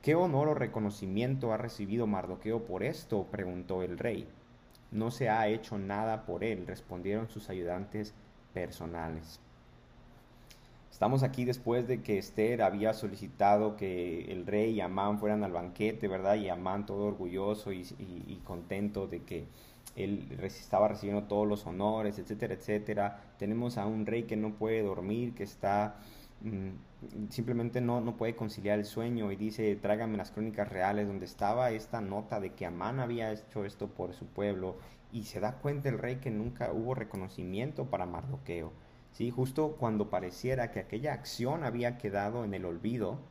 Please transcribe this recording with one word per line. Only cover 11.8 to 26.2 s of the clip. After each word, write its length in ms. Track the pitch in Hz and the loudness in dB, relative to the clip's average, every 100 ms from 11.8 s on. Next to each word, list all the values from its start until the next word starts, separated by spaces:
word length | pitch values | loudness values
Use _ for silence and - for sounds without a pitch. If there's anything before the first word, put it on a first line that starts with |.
| 120 | 2
de 140 | 117 | 0
que 160 | 104 101 | 2 0
Esther 460 | - - 110 120 | 2 2 4 6
había 300 | 98 101 107 | 4 6 2
solicitado 840 | - 104 98 98 - 101 104 107 107 | 2 -4 -6 -10 4 8 8 6 2
que 540 | 98 90 87 85 - | -2 0 0 -2 -4
el 160 | 92 87 | -4 0
rey 240 | 104 113 | 4 4
y 100 | 110 | 2
Amán 380 | 90 95 101 104 | 0 2 2 4
fueran 240 | 107 107 | 4 4
al 80 | 101 | 2
banquete, 560 | 87 87 90 107 - 101 | 0 -4 0 0 2 0
¿verdad? 280 | 92 95 | 2 4
Y 140 | 107 95 | 4 4
Amán 380 | 85 92 101 104 | 0 0 -2 -2
todo 180 | 101 | 0
orgulloso 680 | 104 98 90 92 98 104 101 | 0 0 -2 0 0 0 -2
y, 100 | 92 87 92 | -6 -8 -10
y, 260 | 95 87 - | -10 -10 -8
y 140 | 92 | -10
contento 640 | - 87 82 98 104 104 95 | -8 -8 -4 -2 0 0 -2
de 140 | 85 | -4
que 240 | - 85 69 - - - - | -6 -8 -8 -16 -20 -20 -14
él 320 | - 98 101 - - | -4 -2 -2 -4 -6
reci-, 240 | 95 - | -6 -6
estaba 260 | - 98 107 | 2 6 6
recibiendo 360 | 101 101 104 | 4 0 0
todos 240 | 104 104 104 | 2 4 4
los 180 | 104 80 | 2 -2
honores, 500 | 90 104 110 107 101 | 2 2 4 0 -2
etcétera, 380 | - 104 107 | -6 -4 -2
etcétera. 680 | 101 - 107 104 101 101 - - - | -2 0 0 0 0 0 -2 -16 -6
Tenemos 400 | 101 110 120 120 | -2 0 0 0
a 80 | |
un 220 | 101 110 107 | 0 0 0
rey 160 | 117 | 0
que 120 | 113 | 0
no 200 | 110 107 | 0 0
puede 260 | 107 110 113 | 0 2 4
dormir, 540 | 104 90 92 113 120 | 2 0 0 0 -2
que 80 | - | -4
está, 540 | 101 - 101 101 107 - - - | -8 -2 2 4 2 -2 -16 -18